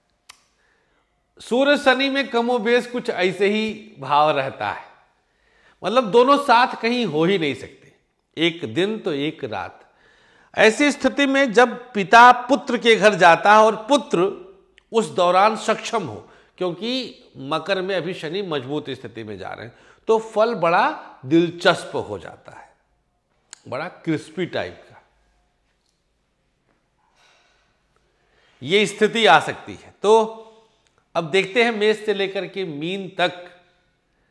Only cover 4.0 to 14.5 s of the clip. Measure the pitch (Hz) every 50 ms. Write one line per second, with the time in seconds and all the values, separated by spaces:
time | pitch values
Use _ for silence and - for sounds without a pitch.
4 | 135 135 147 147 151 156 143 139 131 135 104 - 107 101 90 - - - _ _
5 | _ _ _ _ _ _ _ _ _ _ _ _ _ _ _ _ - 185 226 262
6 | 247 190 240 240 254 269 285 277 277 254 226 240 254 247 - - 226 233 247 247
7 | 233 175 143 156 160 185 202 175 156 143 120 - - 87 - _ _ _ _ _
8 | _ _ _ _ _ _ - - 165 170 165 165 156 110 113 156 190 208 220 202
9 | - 190 151 139 143 156 151 - 139 110 104 95 87 90 - - _ _ _ _
10 | _ _ _ _ _ _ _ _ _ _ - - 196 220 214 247 294 285 285 -
11 | - 262 269 285 285 269 269 269 277 247 180 226 254 233 208 - - - - 208
12 | 190 165 240 233 240 247 247 247 - - 277 - - - 240 226 - 233 226 180
13 | 196 214 202 165 180 170 165 160 - 202 208 214 220 220 208 - - - 285 294
14 | 285 - - 170 185 202 - - - -